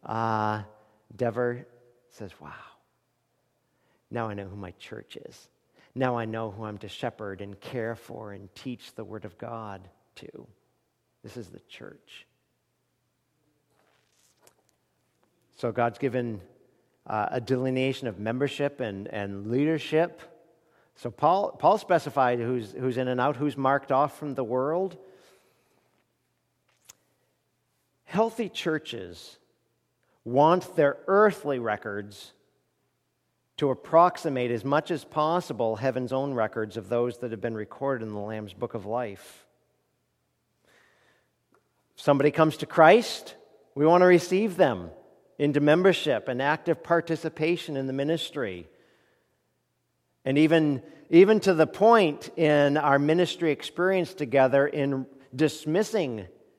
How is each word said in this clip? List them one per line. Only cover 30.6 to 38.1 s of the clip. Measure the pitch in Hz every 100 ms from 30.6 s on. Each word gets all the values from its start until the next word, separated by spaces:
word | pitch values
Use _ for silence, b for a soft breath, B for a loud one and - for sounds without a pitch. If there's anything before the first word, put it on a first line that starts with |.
| - -
their | 143 135 -
earthly | 196 208 - 147 135
records | 113 104 110 101 104 104 - _ _ _ _ _ _ _ _ _ _ _ _ -
to | 143
approximate | 127 - 160 175 175 160 131 123
as | 117 131
much | 147 -
as | 165 -
possible | 156 151 175 170 117 117 107
heaven's | 131 123 123
own | 131 143
records | 127 110 - 110 113
of | 95
those | 120 123 117
that | 127
have | 110
been | 117 110
recorded | 107 - 139 131
in | 110